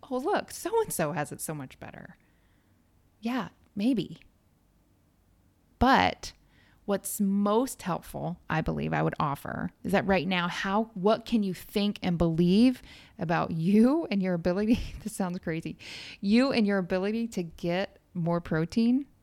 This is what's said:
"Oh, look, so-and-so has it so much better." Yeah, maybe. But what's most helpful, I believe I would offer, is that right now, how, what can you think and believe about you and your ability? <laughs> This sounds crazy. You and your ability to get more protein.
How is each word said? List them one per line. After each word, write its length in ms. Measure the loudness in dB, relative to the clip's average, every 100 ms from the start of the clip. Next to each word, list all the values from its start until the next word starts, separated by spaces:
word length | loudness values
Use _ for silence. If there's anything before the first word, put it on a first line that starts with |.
| -6
"Oh, 60 | -4
look, 360 | 0 -2 -2
so-and-so 600 | -8 -2 -2 -2 -2 -4
has 220 | -4 -6
it 80 | -8
so 120 | -10
much 240 | -8 -10 -16
better." 380 | -18 -16 -20 -20 _ _ _ _ _ _ _ _ _ _
Yeah, 300 | -6 -4 -6 _ _ -2
maybe. 460 | 0 0 -2 -10 _ _ _ _ _ _ _ _ _ _ _ _ _ _ _ _
But 540 | 4 6 4 0 -14 -16 _ _ _ _ -4
what's 340 | -4 -4 -2
most 640 | 0 2 2 2 0 -4
helpful, 580 | -6 -6 -6 -8 -8 -10 _
I 120 | -2
believe 320 | -2 -2 -2
I 80 | 0
would 140 | -2 0
offer, 520 | -4 -4 -8 -6 -8 -8
is 80 | 0
that 140 | 0 2
right 220 | 0 2
now, 200 | 0 -2
how, 440 | -4 -2 -2 -2
what 320 | -2 0 0 0
can 180 | 0
you 100 | 0
think 460 | -4 -6 -2 -2 -2
and 160 | -2 0
believe 640 | 2 4 4 6 6 4 -10 -20 -20 -10
about 340 | -2 0 0
you 560 | -2 4 6 6 4 0
and 100 | -2
your 120 | 0
ability? 460 | 0 0 0 2 2 0
<laughs> 140 | -8
This 100 | -12
sounds 260 | -6 -6 -4
crazy. 380 | -6 -6 -6 -12 -14 -16 -16 -6
You 300 | 2 4 4
and 140 | 2 2
your 120 | 2
ability 500 | 0 -2 0 -2 -4
to 140 | -6
get 560 | -8 -6 -2 -2 -4 -10 _
more 280 | -4 -2 -2
protein. 640 | 0 -2 0 2 2 2 -2 _